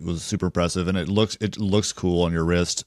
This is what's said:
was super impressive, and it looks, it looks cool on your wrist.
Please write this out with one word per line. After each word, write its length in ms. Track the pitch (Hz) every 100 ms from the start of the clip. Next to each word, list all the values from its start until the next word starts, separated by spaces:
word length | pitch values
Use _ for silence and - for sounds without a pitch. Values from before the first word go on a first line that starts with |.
was 180 | 85 82
super 240 | - 98 90
impressive, 420 | 87 87 92 87
and 100 | 92
it 100 | 85
looks, 300 | 101 107 -
it 180 | 104 -
looks 320 | 101 104 104
cool 280 | - 90 87
on 100 | 85
your 100 | 85
wrist. 400 | 82 87 87 -